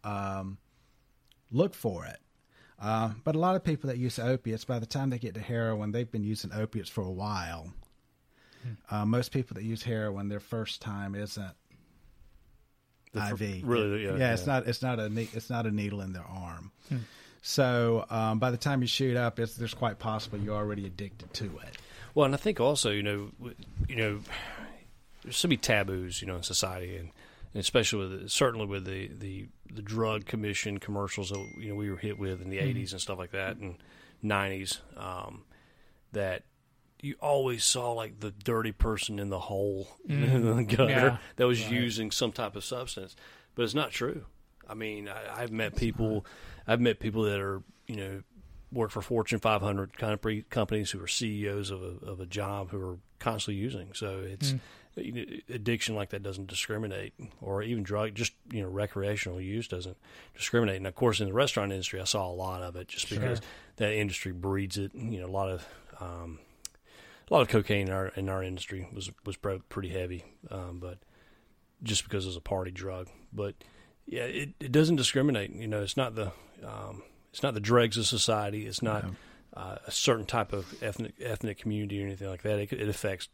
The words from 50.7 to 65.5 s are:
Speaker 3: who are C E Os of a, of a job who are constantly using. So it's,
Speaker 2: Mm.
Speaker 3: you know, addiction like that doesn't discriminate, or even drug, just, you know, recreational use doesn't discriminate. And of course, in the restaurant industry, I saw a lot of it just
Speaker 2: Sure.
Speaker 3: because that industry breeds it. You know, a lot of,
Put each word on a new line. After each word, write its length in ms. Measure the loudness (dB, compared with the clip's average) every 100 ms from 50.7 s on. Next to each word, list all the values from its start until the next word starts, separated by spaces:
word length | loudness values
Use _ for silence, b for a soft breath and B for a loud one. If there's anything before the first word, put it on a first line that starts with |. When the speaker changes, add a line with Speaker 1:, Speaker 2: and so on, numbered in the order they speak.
| 2 0
Speaker 3:
who 120 | -4
are 60 | -2
C 360 | 0 0 0
E 40 | 0
Os 220 | 0 -2
of 120 | -4
a, 220 | -6 -8 -8
of 140 | -8
a 60 | -6
job 420 | -4 -2 -2 -4
who 80 | -4 -4
are 120 | -8 -12 -4
constantly 440 | -2 0 -2 -2
using. 320 | -2 -4 -10
So 260 | -6 -4 -4
it's, 320 | -6 -2 0
Speaker 2:
Mm. 80 | 0 B B B -8
Speaker 3:
you 160 | -6
know, 120 | -6 -8 -10 -8
addiction 460 | -4 0 0 0
like 160 | -2 -2
that 120 | -4
doesn't 260 | -6 -8 -6
discriminate, 680 | -4 -2 -2 -2 -6 -8 -12 -16 -10
or 220 | -4 -2
even 200 | 0 -2
drug, 320 | 0 0 0
just, 200 | 0 -2 -4 -6
you 80 | -4
know, 80 | -2
recreational 720 | 0 -2 0 0 0 -2 -4
use 260 | -2 -4 -2
doesn't 280 | -4 -6 -12 B B B -6
discriminate. 400 | 4 6 6 2
And 100 | -4
of 80 |
course, 260 | 4 4 6
in 60 | 2
the 40 |
restaurant 400 | 4 4 4 0
industry, 260 | 0 -2 -2
I 40 |
saw 240 | 0 0 0
a 40 |
lot 260 | -2 -4 -4
of 160 | -6 -8
it 120 | -8
just 180 | -6 -2
Speaker 2:
Sure. 100 | 0
Speaker 3:
because 220 | 2 0 B B B 0
that 160 | 2
industry 380 | 4 2 0 -4
breeds 440 | -2 0 0 0 -2
it. 180 | -4
You 260 | -4 -4 -4
know, 60 | -2
a 60 |
lot 160 | 0
of, 180 | 0